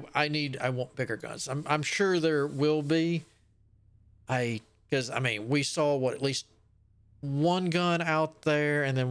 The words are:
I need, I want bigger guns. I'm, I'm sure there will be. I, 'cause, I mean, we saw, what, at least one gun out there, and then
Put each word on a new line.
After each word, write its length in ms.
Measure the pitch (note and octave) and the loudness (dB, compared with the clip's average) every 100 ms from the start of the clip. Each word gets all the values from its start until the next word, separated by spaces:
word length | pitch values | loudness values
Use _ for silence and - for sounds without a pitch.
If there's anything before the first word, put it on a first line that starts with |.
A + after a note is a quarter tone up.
| C3+ | -4
I 140 | - D3+ | -2 0
need, 300 | D3+ C#3+ C3 | 0 -4 -4
I 80 | B2 | -4
want 260 | B2+ B2+ - | -2 -6 -6
bigger 220 | A#2 G#2+ | -6 -6
guns. 300 | A#2 A2+ - | -8 -10 -8
I'm, 180 | C#3 D3+ | -6 -2
I'm 140 | D3+ | -2
sure 380 | C#3+ - G3+ F3+ | 0 0 2 2
there 260 | D#3+ D3+ D3 | 2 2 0
will 380 | C#3+ D3+ D#3 | 0 2 2
be. 420 | C#3+ E3 E3 E3 - _ _ _ _ _ _ - - - - | 2 2 2 -2 -6 _ _ _ _ _ _ -20 -20 -20 -6
I, 320 | B2+ A#2+ A2 - _ _ | -2 -2 -4 -8 _ _
'cause, 180 | C#3 A#2+ | -2 -2
I 80 | A#2+ | -2
mean, 320 | B2+ G#2+ A2 | -2 -2 0
we 140 | D3 | 0
saw, 320 | C3+ - D3 C#3+ | 0 0 2 2
what, 180 | B2+ | 0
at 80 | A#2 | 0
least 240 | C#3 C3 - _ _ _ _ _ _ - | -2 -2 -6 _ _ _ _ _ _ -12
one 500 | C#3+ C#3 D#3+ F3+ F#3 | -4 0 2 2 2
gun 280 | E3+ F3 E3+ | 2 2 2
out 440 | E3 D#3 D#3 - | 2 2 0 -2
there, 400 | D#3 D3+ D3 D3 | 0 2 2 2
and 120 | C#3 C3 | 0 0
then 140 | B2+ | 0